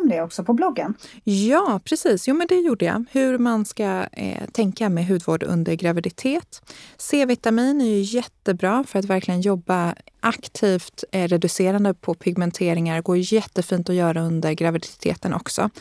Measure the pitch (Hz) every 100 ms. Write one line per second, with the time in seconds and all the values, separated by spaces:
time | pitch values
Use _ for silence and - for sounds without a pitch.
0 | 320 170 170 - 180 233 359 233 151 220
1 | - 240 - 196 214 302 381 202 - 311
2 | 339 190 - 294 349 359 339 226 170 202
3 | 240 269 262 254 240 220 208 - 202 185
4 | 196 - 92 - - - 202 190 220 170
5 | 175 185 - 160 - 170 165 165 175 170
6 | 170 - 262 311 - - - - - -
7 | - 285 262 240 226 226 247 285 233 208
8 | 196 233 240 - - 180 185 233 269 196
9 | 196 190 - 180 196 190 - 185 170 -
10 | - _ 233 - - - 208 185 - -
11 | - 190 175 175 170 - 185 202 202 180
12 | - 170 - 175 175 - 180 165 165 160
13 | 165 180 180 220 214 - 175 180 175 180
14 | 170 165 165 165 160 156 165 165 - -
15 | - 175 190 190 - - 214 -